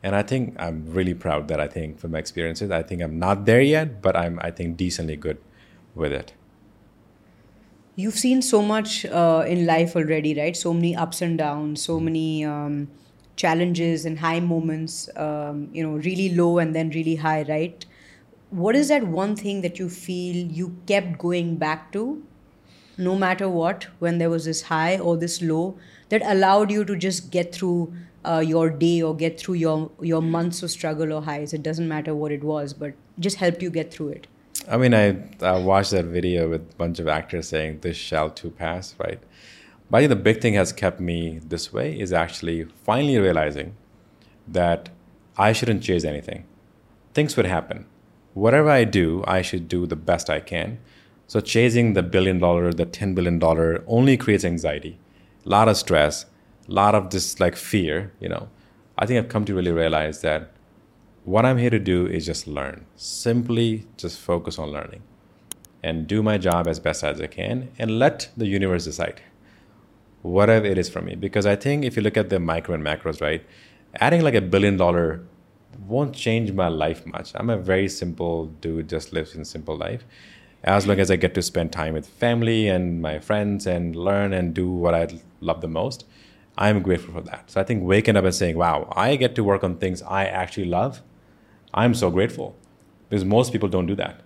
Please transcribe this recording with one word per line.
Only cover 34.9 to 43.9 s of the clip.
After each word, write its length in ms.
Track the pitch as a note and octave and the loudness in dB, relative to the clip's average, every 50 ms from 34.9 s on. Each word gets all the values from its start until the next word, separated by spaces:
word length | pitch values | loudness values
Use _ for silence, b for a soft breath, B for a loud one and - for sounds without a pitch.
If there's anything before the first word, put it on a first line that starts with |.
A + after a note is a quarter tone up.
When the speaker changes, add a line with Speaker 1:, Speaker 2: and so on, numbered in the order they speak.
| A#2+ | 8
Speaker 1:
I, 240 | G#2+ G#2 G2+ G2 F#2 - - - - | 8 6 6 4 2 -6 -14 -12 -4
I 160 | - F#2 F#2 F#2 | 0 2 2 2
watched 320 | F#2 F#2 F#2+ G2 G2+ - | 4 4 4 4 4 4
that 140 | G#2 F#2+ E2+ | 2 0 0
video 440 | E2+ E2+ F2+ F2 F2+ F2+ F2 E2 D#2+ | 0 -2 0 0 2 2 2 2 0
with 120 | E2 D#2+ | 0 -4
a 140 | D#2+ - - | -6 -8 -6
bunch 240 | - F2 F2 E2+ D#2+ | -4 -4 -2 -2 -2
of 80 | E2+ D#2 | 0 0
actors 400 | D2+ D#2 D#2 - - F2 D#2 - | 0 0 -2 -4 -6 -8 -6 -4
saying, 300 | - D#2 D#2 D#2 D#2 D2+ | -4 -4 -2 -4 -6 -6
"This 160 | - F2+ E2 - | -6 -6 -6 -6
shall 320 | - - - D#2 D#2 D#2 | -8 -4 -2 0 0 -2
too 180 | D#2 - - E2+ | -4 -8 -12 -12
pass," 460 | D#2+ - F2 D#2+ E2+ F2+ F#2+ - - _ | -10 -6 -6 -6 -6 -6 -10 -12 -12 _
right? 220 | - E2 E2+ - - B B B B B B B B B B B B _ | -8 -8 -8 -10 -14 B B B B B B B B B B B B _
But 60 | - A2+ | 4 6
I 40 | |
think 80 | C#3+ D3 | 6 6
the 60 | C3 | 4
big 260 | G2+ F#2 G#2 A2 - | 4 4 4 4 4
thing 140 | - A#2+ G#2 | 2 2 4
has 160 | G2+ F#2 E2+ - | 4 2 2 0
kept 260 | - - F#2 F2 - | 0 -2 -2 -2 0
me 400 | F#2 F2 E2+ E2+ E2 E2 E2 D#2+ D#2 | -4 -4 -4 -2 -4 -6 -6 -10 -10
this 260 | D#2 E2 E2 - - | -8 -8 -8 -8 -6
way 280 | - G#2+ - D3+ - - | -6 -4 -4 -4 -4 -6
is 120 | G2+ F2 | -4 -2
actually 520 | F2+ E2 E2 E2+ - - - E2+ E2+ E2 D#2+ D#2+ - _ _ | 0 0 0 0 -4 -8 -6 -4 -4 -4 -6 -8 -14 _ _
finally 340 | - G#2+ B2 C#3+ D3 C#3 A#2 | -2 0 2 2 2 2 4
realizing 560 | G2 F#2+ F2 D#2+ D2+ D2+ D2 C#2+ D2 E2 G#2 - _ _ | 4 4 4 2 0 0 -2 -6 -10 -10 -12 -18 _ _